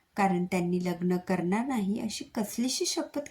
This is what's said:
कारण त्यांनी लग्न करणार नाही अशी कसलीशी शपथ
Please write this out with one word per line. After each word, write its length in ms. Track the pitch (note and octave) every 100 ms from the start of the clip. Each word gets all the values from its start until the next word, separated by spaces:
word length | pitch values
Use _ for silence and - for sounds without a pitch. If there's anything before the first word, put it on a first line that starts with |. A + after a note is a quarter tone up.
| _ -
कारण 280 | G3 F3+
त्यांनी 400 | F3+ F3+ F3 F3+
लग्न 320 | F3+ E3+ F3+ F3+
करणार 500 | - F#3 E3+ G#3 C4
नाही 340 | B3 F#3+ A3
अशी 240 | A3 -
कसलीशी 640 | - A#3+ G3+ - B3 - F4
शपथ 340 | F4 D4 D4 C#4+